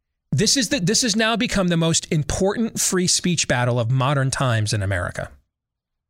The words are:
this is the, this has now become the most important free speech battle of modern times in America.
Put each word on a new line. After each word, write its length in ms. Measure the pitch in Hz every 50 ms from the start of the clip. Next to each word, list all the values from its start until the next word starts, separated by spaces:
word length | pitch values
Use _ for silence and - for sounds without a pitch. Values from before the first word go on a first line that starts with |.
| _ _ _ _ _ - -
this 240 | 131 190 214 -
is 120 | 285 240 -
the, 100 | 294 269
this 220 | 180 165 226 - -
has 120 | 247 185
now 220 | 220 226 220 233
become 320 | 202 247 - - 202 190 175
the 80 | 175
most 340 | 165 165 165 165 - - - 180
important 680 | 156 143 - - - 190 190 214 247 226 226 - -
free 260 | - - - 185 180
speech 400 | 175 - - - 180 175 - -
battle 320 | - 143 123 123 127 120 123
of 100 | 117 113
modern 400 | 131 131 123 135 147 143 131 135 -
times 400 | - 139 127 117 110 107 104 -
in 80 | 104 98
America. 480 | 95 98 90 90 - - - - - - - _ _ _ _ _ _ _ _ _ _ _ _ _